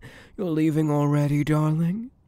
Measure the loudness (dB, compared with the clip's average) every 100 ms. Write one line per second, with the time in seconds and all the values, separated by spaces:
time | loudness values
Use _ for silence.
0 | -20 -20 -20 -8 -4 0 2 2 2 2
1 | 2 2 2 0 0 0 0 0 -2 -4
2 | -8 -16